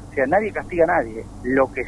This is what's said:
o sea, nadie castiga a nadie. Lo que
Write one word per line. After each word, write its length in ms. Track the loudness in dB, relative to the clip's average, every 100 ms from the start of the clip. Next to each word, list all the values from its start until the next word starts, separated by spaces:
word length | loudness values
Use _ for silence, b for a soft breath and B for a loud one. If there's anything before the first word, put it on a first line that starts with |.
| -8
o 40 |
sea, 120 | -2 2
nadie 260 | 2 0
castiga 320 | -4 -4 2
a 140 | 4 4
nadie. 260 | 0 -6 -12 -8
Lo 280 | 0 2 2
que 120 | 0